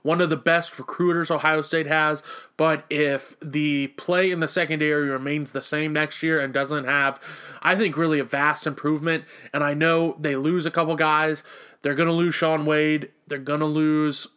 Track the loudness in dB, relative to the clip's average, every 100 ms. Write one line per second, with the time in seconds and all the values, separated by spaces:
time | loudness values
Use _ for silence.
0 | 0 2 2 2 2 2 0 -10 -12 -2
1 | 0 0 0 2 2 2 0 -2 2 2
2 | 2 -2 -8 -18 -16 0 0 0 -2 0
3 | 0 0 -6 -16 -6 -2 0 0 -2 -6
4 | 0 2 2 0 -2 -2 -2 0 0 0
5 | 0 -4 -4 -4 -4 -8 -4 -4 -2 -2
6 | -2 -2 0 0 0 -2 -2 -2 0 0
7 | 0 -2 -14 -16 -16 -2 0 2 0 2
8 | 2 0 0 0 0 0 -4 -2 -2 0
9 | 0 -2 -6 -20 -8 -2 0 2 2 4
10 | 2 -2 -2 0 0 0 0 0 0 0
11 | 2 2 2 -2 -8 -20 -20 _ -4 0
12 | 2 2 2 2 0 2 2 2 2 0
13 | -4 _ _ -8 -4 0 0 2 2 2
14 | 2 -2 -6